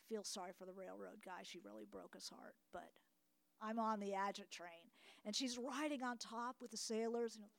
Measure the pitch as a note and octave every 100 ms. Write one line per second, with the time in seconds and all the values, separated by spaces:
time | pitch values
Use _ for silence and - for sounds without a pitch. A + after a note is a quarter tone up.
0 | - G#3+ F#3+ G#3 F3+ - F#3 F#3+ F#3 F#3+
1 | G3 G#3+ F#3+ F3+ F#3+ F3 G3+ G#3 G#3 G3
2 | F3+ F#3+ - - - - _ F3 E3 -
3 | _ _ _ _ _ - A3 A3+ A3 G#3+
4 | G3+ F#3+ G3+ G3 G3 - F3 E3+ E3 -
5 | - - G#3 G#3 C4 A#3+ B3 C4 D4+ C#4+
6 | B3 A#3+ - A#3 A#3+ B3+ A#3+ A3 - A3
7 | A3+ A#3 A#3 A3 G#3